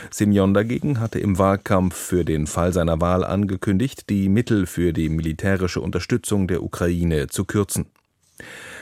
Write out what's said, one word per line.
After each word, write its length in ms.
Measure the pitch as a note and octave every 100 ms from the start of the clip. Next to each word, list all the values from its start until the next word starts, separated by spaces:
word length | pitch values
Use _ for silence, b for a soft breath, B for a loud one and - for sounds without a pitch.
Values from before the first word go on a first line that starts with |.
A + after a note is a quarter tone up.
| B
Simeon 420 | - G#2 G2+ G2
dagegen 460 | G2+ A2+ B2+ D3+ B2
hatte 200 | A2+ -
im 200 | G#2 F#2
Wahlkampf 560 | G2 G2 - F#2+ F#2 -
für 300 | - F2+ D#2
den 200 | D#2 D2+
Fall 280 | F2 F2+
seiner 260 | F2 E2 D#2+
Wahl 220 | F2 F#2
angekündigt, 880 | - F#2+ G2 F#2+ - F#2+ C3 - -
die 200 | G2+ G2
Mittel 380 | G#2 A#2+ G#2+ F2+
für 260 | - F2
die 160 | D#2+ D#2
militärische 720 | D#2+ E2+ D#2 G2 F#2+ F2+ -
Unterstützung 680 | F#2 F2+ - B2 - G#2 F#2
der 140 | F2
Ukraine 680 | - - F2 F2 E2+ D2+ C2
zu 180 | - F#2
kürzen. 400 | G#2 G2 F2+ - _ _ _ _ B B B B B